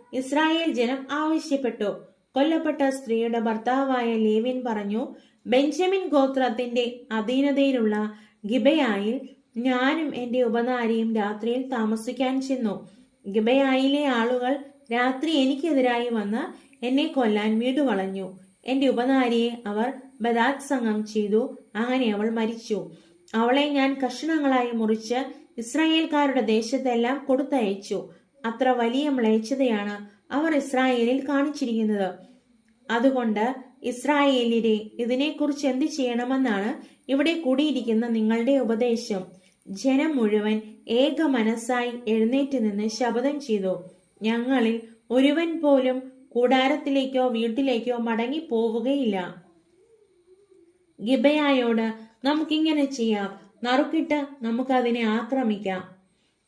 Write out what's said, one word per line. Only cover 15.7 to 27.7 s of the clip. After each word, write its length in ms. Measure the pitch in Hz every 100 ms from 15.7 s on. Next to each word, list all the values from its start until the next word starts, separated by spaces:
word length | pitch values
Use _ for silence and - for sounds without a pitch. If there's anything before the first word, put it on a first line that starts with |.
| 269 254 240 240
വന്ന് 580 | 226 202 226 349 - - _ 240
എന്നെ 220 | 262 311
കൊല്ലാൻ 520 | 269 233 208 214 220
വീട് 220 | 247 262
വളഞ്ഞു. 560 | 269 196 190 190 190 - - _ -
എന്റെ 220 | 269 269
ഉപനാരിയെ 640 | 220 254 269 247 233 233 233 208
അവർ 280 | 208 240 277 - -
ബലാത്സംഗം 840 | 226 233 240 269 - 269 226 214 214
ചെയ്തു. 500 | 220 202 214 262 - - 208
അങ്ങനെ 380 | 240 254 233
അവൾ 160 | 208 220
മരിച്ചു. 600 | 226 220 226 - 202 170 - - _ _ 220
അവളെ 340 | 233 269 294
ഞാൻ 300 | 285 269 269 254
കഷണങ്ങളായി 680 | - 302 320 277 254 240
മുറിച്ച് 440 | 233 220 220 - 247 269 - - -
ഇസ്രായേൽക്കാരുടെ 840 | 226 294 320 320 320 302 285 262
ദേശത്തെല്ലാം 840 | 220 220 226 269 262 233 233 277 -
കൊടുത്തയച്ചു. 840 | 269 277 277 208